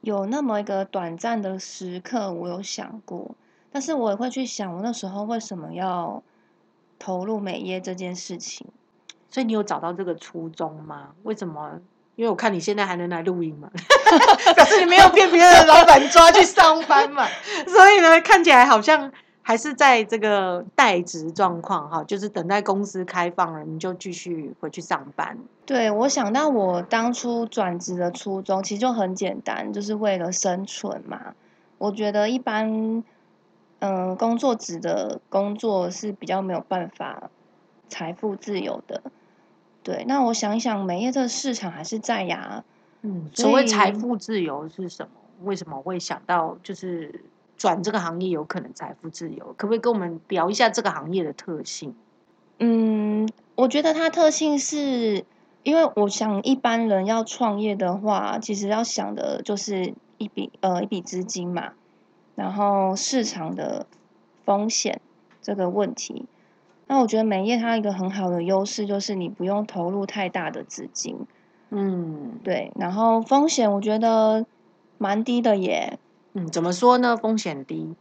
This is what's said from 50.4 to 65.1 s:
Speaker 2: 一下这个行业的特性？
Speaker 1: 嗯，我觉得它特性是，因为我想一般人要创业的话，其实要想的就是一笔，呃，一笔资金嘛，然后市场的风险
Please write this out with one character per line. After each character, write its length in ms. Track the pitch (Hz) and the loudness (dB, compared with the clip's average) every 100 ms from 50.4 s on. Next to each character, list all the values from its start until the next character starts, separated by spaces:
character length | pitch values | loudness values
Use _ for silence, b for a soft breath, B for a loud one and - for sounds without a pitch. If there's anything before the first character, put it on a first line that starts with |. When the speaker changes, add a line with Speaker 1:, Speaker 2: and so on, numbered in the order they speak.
| 170 | -2
Speaker 2:
一 40 | |
下 140 | 214 233 | 2 0
这 140 | 220 | 0
个 80 | 202 | -4
行 200 | 151 143 | -6 -6
业 120 | 185 | -4
的 80 | 160 | -6
特 300 | 139 - 160 | -8 -12 -12
性？ 300 | - - 147 117 _ _ _ _ _ _ | -12 -14 -14 -16 _ _ _ _ _ _
Speaker 1:
嗯， 680 | 233 226 220 214 214 214 220 - _ | 0 2 2 0 -2 -2 -4 -6 _
我 140 | - 254 | 0 0
觉 140 | 285 | 2
得 100 | 311 | 0
它 160 | 311 330 | 0 -2
特 220 | 330 320 | 2 2
性 280 | 311 311 294 | 2 -2 -2
是， 640 | 262 302 285 254 226 196 - _ _ _ | -4 -6 -4 -2 -2 -2 -6 _ _ _
因 120 | - 320 | 0 2
为 140 | 320 - | 2 2
我 120 | 202 | -2
想 340 | 202 214 202 | -2 -4 -2
一 120 | - 262 | 0 0
般 320 | 240 233 226 | 0 0 0
人 160 | 196 | 0
要 180 | 190 226 | 0 -2
创 380 | 220 - 233 202 | -4 -4 -4 -2
业 140 | 214 | -4
的 200 | 202 185 | -2 -4
话， 440 | 190 214 196 202 - | -4 -2 -2 -2 -6
其 140 | 220 | -6
实 140 | 202 196 | -6 -4
要 140 | 214 | -4
想 320 | 233 - - | -4 -6 -8
的 280 | - 67 - | -6 -6 -6
就 120 | - | -6
是 380 | 202 202 196 185 - _ _ | -8 -6 -6 -6 -10 _ _
一 100 | 208 | -12
笔， 240 | - 202 _ | -10 -12 _
呃， 220 | 190 180 | -4 -2
一 40 | 202 | -4
笔 160 | 196 | -8
资 200 | 180 180 | -8 -10
金 300 | 185 185 175 | -8 -8 -8
嘛， 200 | 175 - - _ _ _ _ _ - | -8 -10 -16 _ _ _ _ _ -10
然 140 | 202 | -8
后 460 | 202 202 196 190 190 | -2 0 2 0 -2
市 260 | - 262 | -2 -2
场 320 | 220 - 165 | -2 -6 -10
的 300 | 180 - 53 - _ _ _ _ _ - | -8 -8 -8 -12 _ _ _ _ _ -2
风 240 | 202 214 | 0 0
险 280 | - 208 - _ | -4 -6 -8 _